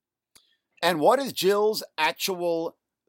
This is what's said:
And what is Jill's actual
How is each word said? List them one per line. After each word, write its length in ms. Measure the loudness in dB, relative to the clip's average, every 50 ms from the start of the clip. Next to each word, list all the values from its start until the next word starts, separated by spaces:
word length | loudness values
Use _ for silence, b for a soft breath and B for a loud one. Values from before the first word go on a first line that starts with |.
| _ _ _ _ _ _ _ b b b b b b _ _ -2
And 200 | 0 0 0 4
what 180 | 4 4 4 4
is 140 | 0 -4 -4
Jill's 500 | -2 0 2 2 2 2 0 -2 -4 -8 -12 -6 -2
actual 760 | -2 -2 -2 -2 -4 -6 -4 -4 -4 -4 -2 -4 -4 -8 -10 _ _ _ _ _ _